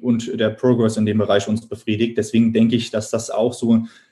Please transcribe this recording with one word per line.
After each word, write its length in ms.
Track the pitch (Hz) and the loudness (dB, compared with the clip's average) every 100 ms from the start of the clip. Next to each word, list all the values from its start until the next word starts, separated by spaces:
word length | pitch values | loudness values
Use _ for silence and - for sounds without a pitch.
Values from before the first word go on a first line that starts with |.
und 360 | 123 113 - 110 | -2 0 -2 -2
der 120 | 107 | -2
Progress 460 | - 127 120 110 110 | 0 2 2 2 0
in 100 | 107 | 0
dem 120 | 104 | 0
Bereich 300 | 101 101 - | 2 0 0
uns 180 | 107 - | -4 -6
befriedigt. 520 | 107 - 107 117 117 | -10 -4 -2 -2 -2
Deswegen 340 | 104 113 117 | 0 2 2
denke 240 | 113 113 120 | 2 2 0
ich, 140 | - | -2
dass 200 | 110 - | -6 -4
das 200 | 113 - | -6 -4
auch 240 | 107 120 | -2 -2
so, 300 | 123 113 113 113 - _ | -2 2 2 0 -10 _